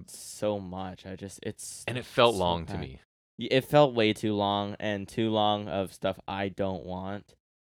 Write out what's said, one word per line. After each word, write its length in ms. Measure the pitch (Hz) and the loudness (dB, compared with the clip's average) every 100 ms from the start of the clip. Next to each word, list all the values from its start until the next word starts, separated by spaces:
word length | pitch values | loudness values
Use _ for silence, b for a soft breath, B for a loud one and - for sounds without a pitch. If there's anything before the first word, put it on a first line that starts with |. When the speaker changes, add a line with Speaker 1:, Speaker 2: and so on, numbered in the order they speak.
| 87 | -8
Speaker 1:
so 540 | - - - 107 104 | -16 -14 -4 -2 -2
much. 440 | 92 92 95 92 95 | -6 -8 -10 -10 -14
I 120 | 92 | -12
just, 240 | 98 - | -12 -10
it's 400 | - - - - - | -10 -10 -14 -12 -8
Speaker 2:
And 80 | 123 | -8
it 80 | - | -4
felt 300 | 139 117 98 | 6 6 6
Speaker 1:
so 40 | |
Speaker 2:
long 260 | 90 85 82 | 2 2 -2
to 40 | |
Speaker 1:
bad. 60 | 95 | -6
Speaker 2:
me. 200 | 67 67 _ _ _ - | -8 -12 _ _ _ -10
Speaker 1:
Y-, 120 | 117 | 2
it 140 | 131 - | 2 6
felt 280 | 147 143 | 6 6
way 200 | 120 107 | 6 4
too 200 | 107 110 | 4 0
long, 440 | 101 101 101 101 104 | 2 2 0 -2 -4
and 300 | 107 101 95 | -2 -2 -4
too 200 | - 110 | -2 2
long 380 | 110 104 104 104 | 4 4 2 -2
of 240 | 95 92 | -2 -4
stuff 240 | - 95 92 - | -2 -4 -4 -6
I 220 | 98 101 | -4 -4
don't 380 | 92 98 92 87 | -2 -2 -2 -6
want. 500 | 90 95 101 - _ _ _ | -8 -6 -10 -12 _ _ _